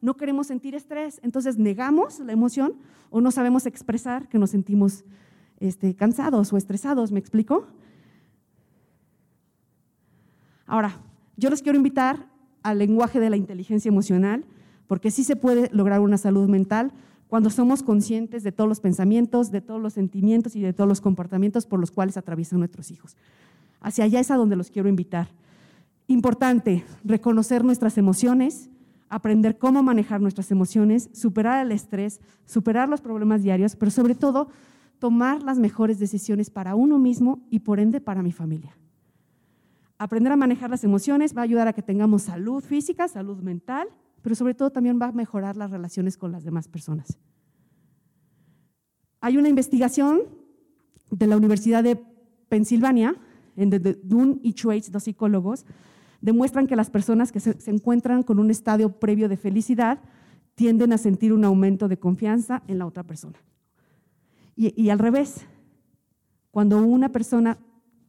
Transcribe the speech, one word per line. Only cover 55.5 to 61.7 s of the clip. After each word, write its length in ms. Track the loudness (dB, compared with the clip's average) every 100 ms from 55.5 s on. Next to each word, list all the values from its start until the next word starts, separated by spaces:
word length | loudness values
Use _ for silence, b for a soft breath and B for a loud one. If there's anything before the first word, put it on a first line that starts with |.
| -6 -12 b b b b b
demuestran 460 | 0 2 2 0 0
que 80 | 0
las 140 | 0
personas 420 | 0 0 0 0
que 80 | -2
se, 200 | -4 -4
se 120 | -4
encuentran 520 | -4 0 0 2 0
con 160 | 2 2
un 120 | 2
estadio 480 | 2 0 2 0 0
previo 300 | -2 0 0
de 80 | -2
felicidad 640 | -2 -2 0 0 0 -2 -8 b b b b -2
tienden 360 | 2 4 4
a 60 | 2
sentir 340 | 2 2 2
un 140 | 4 4
aumento 420 | 4 4